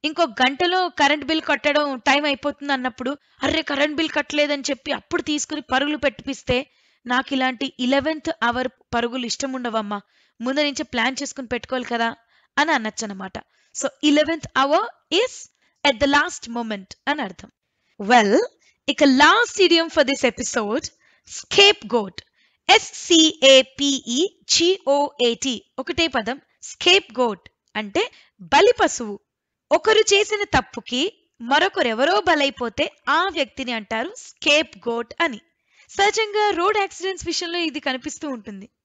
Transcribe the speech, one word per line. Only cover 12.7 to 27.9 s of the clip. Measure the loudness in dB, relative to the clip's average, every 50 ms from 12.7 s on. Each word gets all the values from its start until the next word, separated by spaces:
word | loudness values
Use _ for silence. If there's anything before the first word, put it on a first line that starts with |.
అనొచ్చు | 0 0 -2 -4 -8 -8 -10
అనమాట. | -10 -10 -12 -12 -12 _ -14 -16 _ _ _ _ _ _
So, | -6 -6 -6 _ _ 2
ఇలెవెన్త్ | 2 4 4 2 2 -2 -6 -6 -4 _ 0
hour | 2 2 2 0 0 -2 -8 _ _ _ -2
is | -2 -2 -2 -4 -12 -20 _ _ _ _ _ _ _ _ 0
at | 0 2 0
the | 2 2 2
last | 2 0 -4 -12 -14 -10 -8
moment | -8 -6 -6 -6 -8 -10 _ -20 _ _
అని | -4 -4 -4
అర్థం. | -4 -8 -10 -16 -20 -20 _ _ _ _ _ _ _ _ _ _
Well, | 0 4 6 6 6 6 4 2 2 0 _ _ _ _ _ _ _ -4
ఇక | 0 4 4
లాస్ట్ | 4 6 6 6 6 6 4 2 0 2 2
idiom | 4 4 4 2 2 0
for | 2 0 2
this | 2 0 0 0 -2
episode, | -2 -2 -8 -4 -4 -4 -4 -2 -4 -4 -4 -6 _ _ _ _ _ _ _ _ -18 -18
scapegoat. | -12 _ 4 6 6 6 4 2 -4 -2 -2 -2 -2 -4 _ -18 _ _ _ _ _ _ _ _ _ 4
ఎస్ | 4 4 4 0 -14
సీ | -14 -2 2 4 4 4 4 2 4 6
ఏ | 8 8 8
పీ | 6 4 _ -6 -4 -2 -2 -4 -4
ఈ | -4 -2 -2 -2 -2 _ _ _ -2
జీ | 0 2 2 2 0 0 _
ఓ | 0 2 2 0 -2 -2 0
ఏ | 0 0 0
టీ. | -2 -4 -6 -6 -6 _ _ _ -12
ఒకటే | -10 -8 -2 -2 -2
పదం. | 0 0 -4 -4 -4 -8 -8 _ _ _ _
స్కేప్‌గోట్ | -20 -20 -14 _ 2 4 4 4 2 -2 -4 -2 -2 -2 -2 -6 _ -20 _ _ _ _ _
అంటే | -6 -6 -2